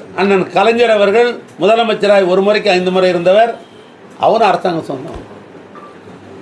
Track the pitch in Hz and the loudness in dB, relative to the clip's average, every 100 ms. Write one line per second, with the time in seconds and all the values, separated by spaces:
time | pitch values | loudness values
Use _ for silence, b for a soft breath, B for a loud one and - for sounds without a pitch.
0 | - - 196 196 - 180 208 233 233 214 | -8 -4 0 0 0 0 0 2 2 2
1 | 202 214 240 226 - - 180 226 220 208 | 2 2 0 -2 -14 -2 0 2 0 0
2 | 202 202 185 185 196 214 208 180 185 185 | 2 2 2 0 0 0 0 0 0 0
3 | 185 170 170 202 233 226 - - - - | 0 0 2 2 2 -2 -16 -20 -20 -20
4 | - - 143 220 208 170 185 165 - 135 | -20 -4 0 2 0 0 -4 -6 -8 -12
5 | 135 - - - - - - - - - | -12 -16 -16 -20 -20 -20 -20 -20 -20 -20
6 | - - - - | -20 -20 -20 -20